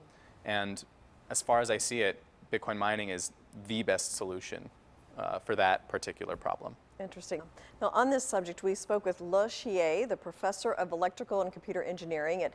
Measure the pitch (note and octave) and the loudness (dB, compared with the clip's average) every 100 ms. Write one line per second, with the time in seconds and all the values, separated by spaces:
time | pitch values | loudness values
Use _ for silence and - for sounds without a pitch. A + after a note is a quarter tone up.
0 | - - - - G#2+ G#2 G2+ G2 - - | -20 -20 -20 -12 -4 -2 -2 -6 -12 -20
1 | - - - A2+ - A#2+ A#2 G#2+ - A#2+ | -20 -20 -6 -4 2 4 4 2 0 2
2 | G2 - - - - A2 - G#2 G#2 G#2+ | 0 0 -10 -20 -4 -4 -2 0 0 0
3 | G2+ F2+ - - - A2 G2+ A2+ G#2+ F#2+ | -2 -4 -6 -10 -20 -16 -4 -2 2 2
4 | - - F#2+ F#2 - - - - - - | 0 -4 -6 -6 -8 -10 -12 -20 -20 -20
5 | - - F2+ F#2 - G#2 F#2+ F#2 - G2 | -18 -8 -4 -4 2 6 6 6 2 -4
6 | - - - F2 - - - - - - | -4 -8 -6 -4 -2 -2 -4 -12 -20 -10
7 | F#3+ - - E3 E3 - - - G#3 - | -10 -10 -8 -8 -8 -20 -18 -2 0 4
8 | B3+ C4+ - G3 F3 F3 F#3+ G3 - G#3 | 4 4 2 0 -2 -2 -2 -2 0 0
9 | G3 F3+ F3 F#3+ A3 - B3 F#3+ D#3+ E3+ | 0 -4 2 2 2 -2 -2 2 4 2
10 | A#3+ F#3 F3+ - G3 - A#3 - F3 E3+ | 0 -2 -6 -4 -2 0 -2 0 -2 0
11 | F3+ - A#3 G3+ F#3 F3+ - F3+ - F3+ | 0 -2 -4 0 -2 -4 -6 -4 -4 -6
12 | E3 D#3+ D3+ F3+ D#3 | -4 -2 0 0 -2